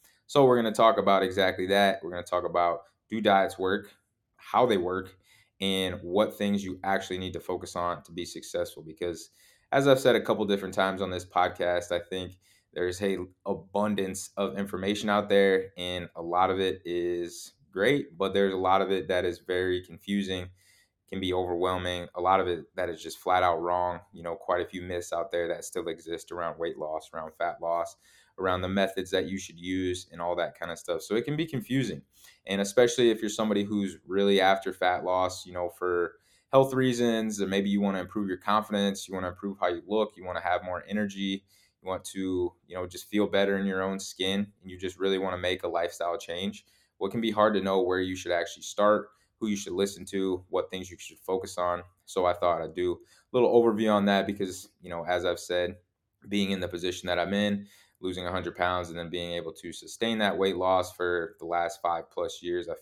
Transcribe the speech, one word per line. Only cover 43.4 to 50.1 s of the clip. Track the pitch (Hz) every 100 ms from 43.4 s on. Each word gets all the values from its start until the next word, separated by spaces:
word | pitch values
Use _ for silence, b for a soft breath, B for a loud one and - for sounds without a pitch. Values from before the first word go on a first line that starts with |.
| 98 98
in | 98
your | 95
own | 95 98
skin, | - - 92 98 104 _
and | 92
you | 90
just | 95 90
really | 98 95
wanna | 95 90
make | 90 92
a | 87
lifestyle | 85 87 - 85 85
change. | - 85 98 101 _ b b _
Well, | 98
it |
can | 113
be | 113
hard | 104 107 101
to |
know | 95 95
where | 90 92
you | 92 92
should | 87
actually | 87 85 -
start, | - - 104 104 - b b _
who | 110
you | 101
should | -
listen | 87 98 95
to, | 87